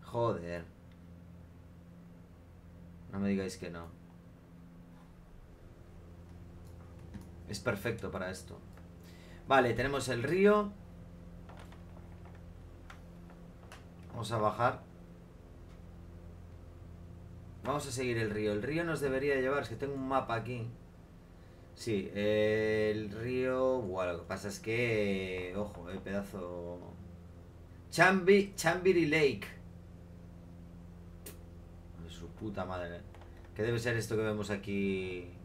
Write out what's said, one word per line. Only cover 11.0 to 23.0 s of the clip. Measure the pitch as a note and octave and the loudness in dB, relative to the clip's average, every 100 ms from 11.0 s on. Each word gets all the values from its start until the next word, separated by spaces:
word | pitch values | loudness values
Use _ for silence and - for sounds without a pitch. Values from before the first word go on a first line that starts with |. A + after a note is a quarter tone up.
| - - - - - - - - - - - - - - - - - - - - - - - - - - - - - - - | -14 -14 -14 -14 -14 -14 -14 -14 -14 -14 -14 -14 -14 -14 -14 -14 -14 -16 -14 -14 -14 -16 -16 -16 -16 -16 -16 -16 -16 -16 -10
Vamos | A#2+ G#2 | -6 0
a | A2+ | 4
bajar. | G#2+ G#2 A#2+ - - - - - - - - - - - - - - - - - - - - - - - - - - - - - B2 | 4 6 4 4 -8 -16 -16 -16 -18 -18 -18 -16 -16 -16 -16 -14 -14 -14 -14 -14 -14 -14 -14 -14 -14 -14 -14 -14 -14 -14 -14 -8 -2
Vamos | D3 C#3+ | 0 0
a | |
seguir | B2+ B2+ A2+ | 0 2 2
el | A2 | 2
río. | G#2 G#2+ | 2 2
El | G#2 | 2
río | B2 D#3+ E3+ | 2 2 2
nos | D3 | 2
debería | C#3 C3 C#3+ C3+ | 2 4 4 4
llevar, | B2+ C#3+ | 4 2
es | B2 | 0
que | A#2 | -2
tengo | C#3 C#3 | -2 -2
un | C3 | 2
mapa | C3+ - A#2 | 2 4 -2
aquí. | A#2 B2 A#2 - - - - - - - - - - | -2 -4 -6 -8 -16 -18 -18 -18 -18 -18 -18 -18 -18
Sí, | - - G#2 - | -8 0 0 0
eh, | G2 G#2 G#2+ G#2+ A2 A2 G#2+ G#2+ | 2 4 6 6 6 4 4 4
el | G#2+ | 2